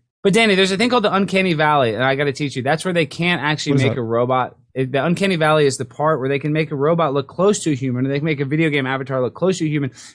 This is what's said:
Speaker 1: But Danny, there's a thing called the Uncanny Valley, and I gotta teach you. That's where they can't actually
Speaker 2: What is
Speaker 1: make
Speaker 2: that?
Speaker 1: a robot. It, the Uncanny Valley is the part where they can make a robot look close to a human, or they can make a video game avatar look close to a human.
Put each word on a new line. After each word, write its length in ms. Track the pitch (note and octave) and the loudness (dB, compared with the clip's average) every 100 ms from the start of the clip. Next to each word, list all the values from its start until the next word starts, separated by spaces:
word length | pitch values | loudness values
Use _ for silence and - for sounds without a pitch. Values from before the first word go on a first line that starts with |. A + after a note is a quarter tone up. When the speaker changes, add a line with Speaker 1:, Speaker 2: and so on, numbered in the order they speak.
| _ _ | _ _
Speaker 1:
But 120 | G3 | 2
Danny, 220 | G3 A3 F#3+ | 4 4 4
there's 160 | F#3+ | 2
a 60 | F#3+ | 2
thing 120 | A#3+ | 2
called 140 | B3 | 2
the 100 | G3+ | 2
Uncanny 400 | F#3+ G3 F#3+ F#3+ | 2 0 0 2
Valley, 400 | D3+ D3+ D3+ A#2+ | 2 2 4 2
and 100 | G#2+ | 2
I 120 | C3 C#3 | 0 0
gotta 160 | D3 | -2
teach 240 | B2+ C#3+ B2+ | -2 -4 -4
you. 80 | |
That's 220 | B2 D#3 F#3 | -2 -2 -2
where 80 | |
they 120 | F3 D#3 | -2 -2
can't 360 | - F3 E3+ | -2 -2 0
actually 320 | C#3+ D3+ - | 0 -2 0
Speaker 2:
What 60 | C#3 | 0
is 20 | |
Speaker 1:
make 100 | C3+ A2+ | 2 0
Speaker 2:
that? 40 | |
Speaker 1:
a 40 | |
robot. 540 | A2+ A#2 B2 B2+ A#2+ - _ | -2 0 0 0 -2 -8 _
It, 180 | B2+ C3 | -6 -4
the 140 | C3+ D3+ | -2 0
Uncanny 300 | E3+ G3 F3 | 0 0 0
Valley 320 | D#3 D#3 C#3+ | 2 4 2
is 100 | B2+ | 0
the 80 | B2 | -6
part 340 | - D#3 D3+ | -4 -2 0
where 80 | C3 | -2
they 120 | C#3 | -2
can 120 | D3+ | -2
make 200 | D3+ D#3 | -2 -2
a 40 | C#3+ | -2
robot 380 | C#3+ E3+ D#3 | 0 2 0
look 140 | C#3 C3+ | 0 -4
close 320 | - G3 G#3 | 0 0 2
to 80 | E3 | 0
a 40 | C3+ | -2
human, 300 | C3 B2 C3+ | -2 -2 -2
or 40 | |
they 80 | C#3 | -2
can 60 | D#3+ | -2
make 140 | C#3+ | -2
a 60 | C#3 | -2
video 240 | D#3 E3 | 0 0
game 180 | C#3+ C3 | 0 -2
avatar 340 | C3+ C3+ C3+ | -4 -4 -2
look 140 | A#2+ - | -2 -2
close 240 | F3 F3+ | -2 0
to 60 | D#3 | -2
a 20 | |
human. 220 | D3 C3+ - - | -2 -2 -6 -20